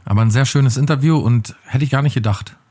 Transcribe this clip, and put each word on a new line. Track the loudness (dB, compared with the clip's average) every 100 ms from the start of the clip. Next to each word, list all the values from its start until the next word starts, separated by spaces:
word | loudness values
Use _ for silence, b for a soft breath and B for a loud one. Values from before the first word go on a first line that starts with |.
| -2
Aber | 0
ein | 2
sehr | 2 0
schönes | 2 2 2
Interview | 0 0 0 2
und | 2 0 -2 -12 -6
hätte | -4
ich | -2
gar | 0
nicht | 0 0
gedacht. | -2 -4 -8 -20 _